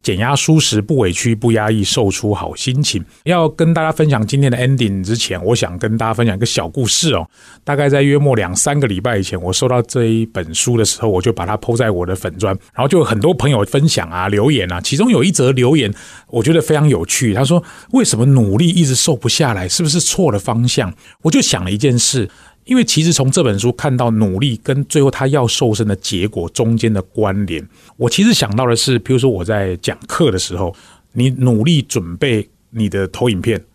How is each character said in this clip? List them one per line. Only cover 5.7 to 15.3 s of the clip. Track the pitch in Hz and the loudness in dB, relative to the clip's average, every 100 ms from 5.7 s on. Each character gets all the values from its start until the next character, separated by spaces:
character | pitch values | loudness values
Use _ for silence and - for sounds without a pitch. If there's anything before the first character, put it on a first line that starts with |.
| 87 | -4
跟 | 113 113 | -4 -2
大 | 113 | -2
家 | |
分 | 113 117 | 0 0
享 | 98 | 0
一 | |
个 | 120 | -2
小 | - 85 | -2 -4
故 | 139 117 | -4 -2
事 | - 165 101 | 0 0 -2
哦。 | 82 _ - - | -4 _ -20 -14
大 | - 143 | -4 0
概 | 143 | 2
在 | 139 | 2
约 | 139 143 | 4 4
莫 | 143 117 | 4 2
两 | 90 92 | -2 -2
三 | 151 143 | -2 0
个 | 131 | 0
礼 | 92 | -2
拜 | 120 107 | -2 -2
以 | |
前， | 92 90 | -2 -6
我 | 87 | -4
收 | 92 127 | -2 0
到 | 123 | 0
这 | 117 131 113 | 0 0 0
一 | 113 113 | 0 -2
本 | - 82 | -6 -8
书 | 80 - 120 | -4 0 0
的 | 107 | 0
时 | - | 0
候， | 113 | 0
我 | 92 | 0
就 | 92 | 0
把 | - | -2
它 | 87 107 | -4 -4
po | - 117 | -2 0
在 | 117 | 0
我 | 90 87 | 0 -4
的 | 92 | -4
粉 | 95 78 | -6 -4
专， | 101 98 _ | -4 -4 _
然 | - | -4
后 | 135 | 0
就 | 180 | 2
有 | |
很 | 104 110 | 2 2
多 | 139 | 0
朋 | 180 143 | 0 0
友 | 123 101 | 2 0
分 | 143 156 | 2 2
享 | - 85 | 0 -4
啊、 | 87 95 | -4 0
留 | 101 120 | 2 2
言 | 135 90 | 0 -2
啊， | 87 | -6
其 | - 139 | -4 0
中 | 240 | 2
有 | 180 | 4
一 | 170 | 2